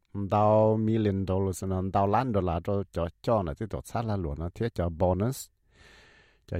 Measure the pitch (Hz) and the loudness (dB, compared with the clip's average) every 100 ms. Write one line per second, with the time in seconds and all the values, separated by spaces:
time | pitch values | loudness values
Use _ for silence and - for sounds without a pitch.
0 | _ 101 98 107 107 107 110 110 110 113 | _ -8 0 2 4 6 4 2 2 2
1 | 104 98 92 95 98 90 95 92 95 98 | 2 0 0 0 0 -2 -2 -2 0 2
2 | 101 107 135 101 90 85 101 101 92 90 | 2 2 2 0 0 -2 -2 -4 -4 -4
3 | 85 _ - 110 82 71 107 67 - 113 | -6 _ 0 0 0 -6 -8 -8 -6 -6
4 | 113 101 78 71 85 - 117 - 85 80 | -4 -4 -4 -4 -8 -4 -4 -2 -4 0
5 | 90 92 117 135 - _ _ _ - - | 2 2 0 -4 -14 _ _ _ -20 -20
6 | - _ _ _ - | -20 _ _ _ -8